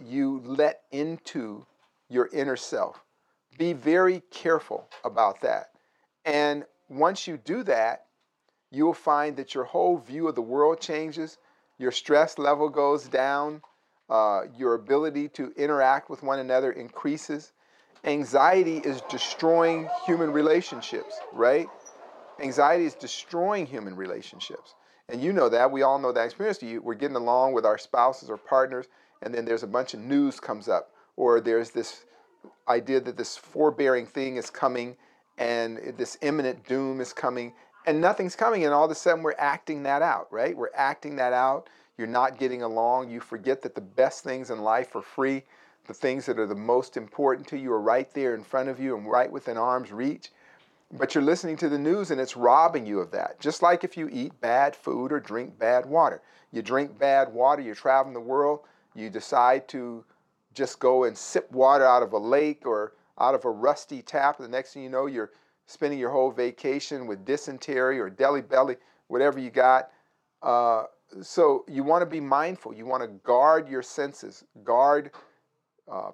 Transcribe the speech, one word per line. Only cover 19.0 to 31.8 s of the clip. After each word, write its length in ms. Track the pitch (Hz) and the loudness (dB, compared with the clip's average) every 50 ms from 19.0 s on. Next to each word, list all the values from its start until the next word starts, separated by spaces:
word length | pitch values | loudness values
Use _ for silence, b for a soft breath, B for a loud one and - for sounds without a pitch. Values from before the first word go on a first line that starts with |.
| - - | -8 -10
destroying 800 | - 127 - - - - 165 165 165 170 165 165 165 160 160 156 - - - | -8 -6 -6 -6 -6 0 2 4 4 6 4 4 2 0 -4 -6 -6 -6 0
human 260 | 190 170 170 165 151 | 0 0 0 0 0
relationships, 880 | 143 151 151 160 156 175 170 - 147 120 - - 120 107 - - - - - - - | 0 2 4 4 4 2 2 -2 -12 -12 -10 -8 -8 -8 -8 -10 -12 -14 -14 -12 -2
right? 340 | 120 113 120 139 156 170 165 - - - - - - - - - - - - - - | 2 4 4 4 2 0 -4 -12 -20 -20 -20 -20 -20 -20 -20 -20 -20 -20 -20 -16 -10
Anxiety 460 | 147 135 123 139 143 147 170 175 170 | -8 -4 2 4 4 4 4 4 2
is 100 | 151 - | 0 -4
destroying 720 | - - 120 - - - - 175 170 175 196 208 202 165 | -8 -12 -12 -12 -12 -12 -8 -4 -4 -2 -2 -2 -4 -6
human 300 | 123 135 117 104 98 92 | -8 -8 -10 -10 -10 -10
relationships. 800 | 92 95 92 - 110 101 - - 92 - - - - - - _ b b b b b b - | -10 -8 -8 -8 -10 -10 -16 -16 -16 -14 -14 -14 -16 -18 -20 _ b b b b b b -12
And 120 | - 123 | -10 -6
you 120 | 131 170 202 | -4 -2 2
know 160 | 180 139 117 | 2 2 4
that. 220 | 110 120 127 127 | 4 4 4 2
We 100 | 139 135 | 2 2
all 160 | 135 135 135 139 | 2 2 2 2
know 120 | 135 127 | 0 -2
that 140 | 123 120 117 | 0 0 -2
experience. 360 | 117 117 - 196 220 196 - | -2 -4 -4 -4 -4 -4 -4
You, 200 | 131 113 113 117 | -8 -10 -10 -8
we're 120 | - 117 113 | -6 -8 -6
getting 240 | 107 139 143 139 | -4 -6 -4 -4
along 360 | 123 117 120 120 127 131 135 131 | -2 0 2 2 4 4 2 2
with 120 | 117 110 | 2 2
our 120 | 107 107 104 | 2 2 0
spouses 500 | - - - 123 120 131 131 - - 127 | -2 -2 2 4 4 2 2 -2 -10 -12
or 80 | 110 | -12
partners, 480 | 107 - - 135 131 131 131 131 127 127 b b b b b b b - | -12 -4 2 2 2 2 2 -2 -8 -10 b b b b b b b -10
and 100 | 117 120 | -6 -6
then 100 | 117 113 | -6 -2
there's 200 | 117 117 113 120 | -2 -2 -4 -2
a 40 | |
bunch 280 | 104 101 123 131 - - | -2 -2 -4 -4 -4 -8
of 40 | 110 | -14
news 400 | 107 127 143 143 143 139 - - | -6 -2 0 2 2 0 -2 -6
comes 300 | - - 107 107 104 117 | -10 -10 -10 -8 -2 0
up, 220 | 98 87 - - b b b b b | 0 0 -2 -6 b b b b b
or 240 | - 131 123 117 117 | 0 2 4 4 4
there's 300 | 113 117 113 117 117 113 | 4 2 0 0 0 -2
this 340 | - 120 | -6 -6